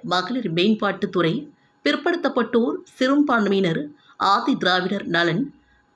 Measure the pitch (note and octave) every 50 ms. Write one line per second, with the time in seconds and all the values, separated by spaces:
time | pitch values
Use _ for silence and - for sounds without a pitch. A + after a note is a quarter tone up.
0 | - - F3+ F3+ F3+ - A#3+ C4 A3+ F3+ D#3+ F3 - G#3+ A3 G#3+ G#3+ G3 F#3+ F#3+
1 | G#3 G3 - F#3 E3 D#3+ F3+ C4+ - - - _ _ _ _ _ - C#4+ D4 C#4+
2 | - F4 E4+ E4+ - C4+ C#4 B3+ A3+ A#3 - A#3 A#3 C#4+ F4+ - - - - -
3 | C4 C4 C#4 D4 D4 D4 B3 A3+ G#3 F#3+ G3+ G3 F#3+ E3+ E3 C4 D4 - - _
4 | _ _ - - - F#3+ G3 A#3 A#3 - B3+ E3+ F#3 F#3 F3+ F#3 F3 F#3 G#3 G3
5 | - - E3+ E3+ E3+ E3+ D#3 G3 C#4 C#4+ - - _ _ _ _ _ _ _